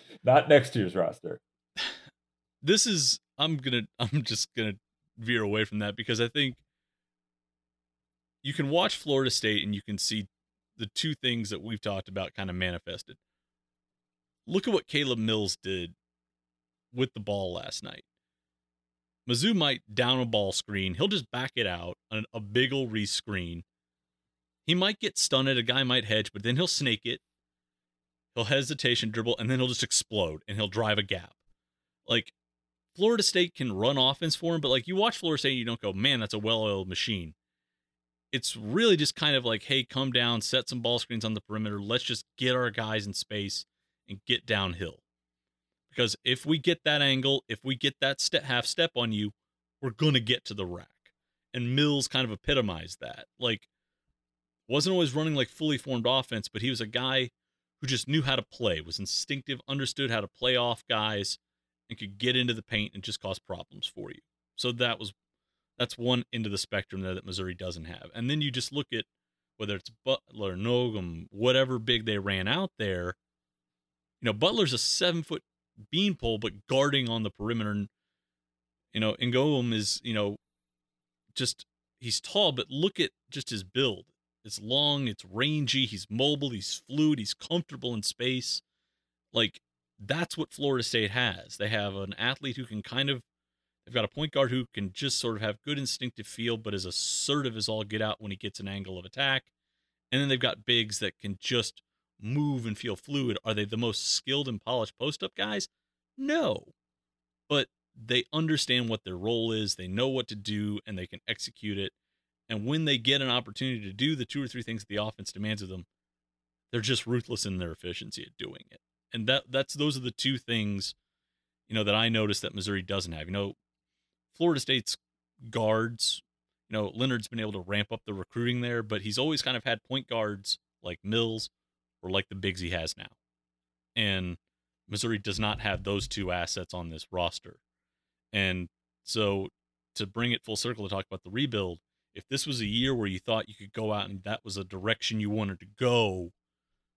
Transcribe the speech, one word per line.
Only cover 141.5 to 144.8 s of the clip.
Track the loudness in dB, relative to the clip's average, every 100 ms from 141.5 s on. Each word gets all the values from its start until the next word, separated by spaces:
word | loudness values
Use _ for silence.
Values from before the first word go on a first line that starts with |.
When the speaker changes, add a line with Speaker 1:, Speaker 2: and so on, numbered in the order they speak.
| 0 -2 -4 _ _ _ -20
Speaker 2:
if | -6
this | -4 -2
was | -2
a | 0
year | 0 2 0
where | -2
you | -4
thought | -2 -2 -2
you | -12
could | -12
go | -4 -2
out | -2 -4
and | -8
that | -6 -8
was | -6 -8
a |
direction | -8 -6